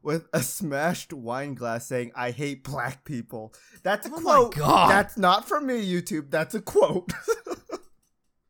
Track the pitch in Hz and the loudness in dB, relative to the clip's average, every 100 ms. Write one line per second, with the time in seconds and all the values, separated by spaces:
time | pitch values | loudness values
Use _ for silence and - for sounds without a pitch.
0 | 147 165 - 160 - - 165 139 165 170 | -6 -6 -4 -4 -4 -6 -4 -2 -2 -2
1 | - 143 113 127 143 117 120 113 - 127 | -8 -12 -8 -6 -8 -8 -6 -6 -4 -6
2 | 117 127 123 110 147 135 131 139 123 135 | -4 -6 -6 -4 -8 -8 -10 -6 -8 -8
3 | - 127 - 117 110 _ _ _ 180 208 | -10 -10 -10 -12 -14 _ _ _ -2 -2
4 | - 320 339 285 240 151 143 190 170 196 | -4 -2 4 6 6 2 4 6 8 6
5 | 196 220 180 202 - 427 269 240 190 175 | 2 2 4 4 2 -2 0 -2 0 -2
6 | 175 156 139 156 165 220 - 392 - 180 | -2 -6 -2 -2 -2 -6 0 2 4 2
7 | - - - 453 - - - - - _ | -4 -6 -4 -4 -6 -12 -12 -14 -14 _
8 | _ _ _ _ | _ _ _ _